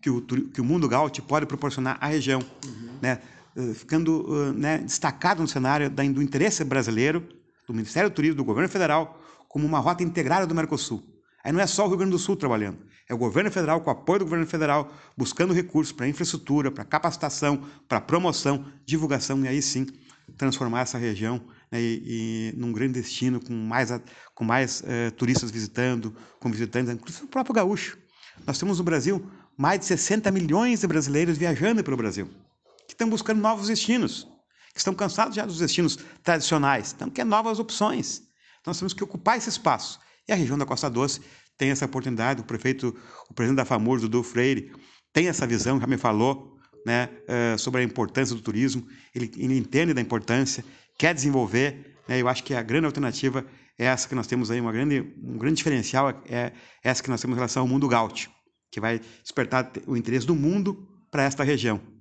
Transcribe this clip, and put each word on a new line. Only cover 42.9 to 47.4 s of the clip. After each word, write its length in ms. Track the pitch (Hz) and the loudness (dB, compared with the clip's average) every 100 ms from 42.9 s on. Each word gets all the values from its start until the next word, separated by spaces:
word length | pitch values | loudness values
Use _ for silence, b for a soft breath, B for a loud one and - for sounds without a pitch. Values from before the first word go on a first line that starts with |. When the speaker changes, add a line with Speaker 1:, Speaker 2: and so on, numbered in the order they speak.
| - B B B | -6 B B B
Speaker 1:
o 60 | |
presidente 240 | - 117 135 | -2 2 2
da 60 | 120 | 2
famurs, 340 | 123 110 127 | 2 2 2
Dudu 220 | 113 120 | 2 0
Freire, 500 | 120 120 127 135 135 B B B _ | 0 0 2 2 -4 B B B _
tem 160 | - 175 | 0 2
essa 180 | 151 131 | 0 0
visão, 320 | 117 110 131 | 0 2 0
já 80 | 127 | 2
me 120 | 131 | 0
falou, 580 | 120 107 120 139 - - b - - | 2 4 2 0 -8 -20 b -14 0
né, 240 | 120 123 123 - | 0 0 -6 -4
eh, 280 | 123 | 0